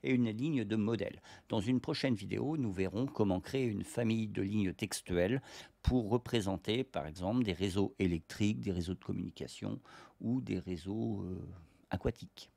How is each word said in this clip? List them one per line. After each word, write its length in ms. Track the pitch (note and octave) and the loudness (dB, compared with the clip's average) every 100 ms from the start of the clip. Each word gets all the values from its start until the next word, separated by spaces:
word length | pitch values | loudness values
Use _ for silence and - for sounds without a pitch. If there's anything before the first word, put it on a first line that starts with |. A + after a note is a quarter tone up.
et 100 | - | 4
une 180 | B2+ A#2 | 4 4
ligne 340 | G#2+ D3 C#3 | 2 0 0
de 120 | G#2 A2 | 2 2
modèle. 460 | G#2 A#2 - - - - _ | 2 0 -2 -6 -18 -20 _
Dans 120 | A2+ | 0
une 200 | G2+ B2+ | 4 2
prochaine 360 | - D3+ C3+ G#2+ | 2 0 2 0
vidéo, 400 | G2 G#2 B2 D#3 | -2 -2 -2 0
nous 160 | A#2 | -2
verrons 340 | F#2 F#2+ F#2+ C3+ | 0 0 0 -2
comment 340 | - G2+ F2 | 2 2 2
créer 260 | - C3+ B2 | 0 0 0
une 180 | G2+ | 0
famille 420 | F#2+ - A#2 A2+ G#2+ | -4 0 2 2 0
de 160 | G2+ | -2
lignes 300 | G2 G#2+ F#2+ | 0 2 0
textuelles 680 | E2 A2 - - F2 F#2 C3 - - - _ | 0 -4 -4 0 2 4 2 -4 -18 -18 _
pour 260 | - B2+ G#2 | 2 2 4
représenter 720 | A#2+ - A#2+ G2 F#2 - A#2 | 0 2 0 0 -2 0 0
par 240 | C3 E2+ D2+ | 0 -4 -6
exemple 380 | E2 F2+ A#2+ | -4 0 2
des 80 | A2 | 2
réseaux 420 | E2+ G2 F#2 F#2+ - | 2 2 2 0 2
électriques, 600 | F#2+ E2 - - G#2 B2 | 2 2 -4 0 2 2
des 120 | A2+ | -2
réseaux 220 | F2 F2 | -2 -2
de 100 | F#2 | -4
communication 760 | - F#2+ F#2+ - - - G2+ A#2 - - - _ | -4 -4 -6 -8 -12 -8 -6 -6 -10 -20 -20 _
ou 200 | A2 B2+ | -2 -2
des 180 | A#2 F#2+ | -2 -4
réseaux, 640 | E2+ F2 F#2 G#2+ A2+ G2+ | -4 -6 -4 -4 -2 -4
euh, 260 | F2+ F2+ F2 F2+ E2 _ _ | -6 -8 -10 -14 -20 _ _
aquatiques. 600 | F#2 - - - - - | -2 -2 -4 -14 -18 -20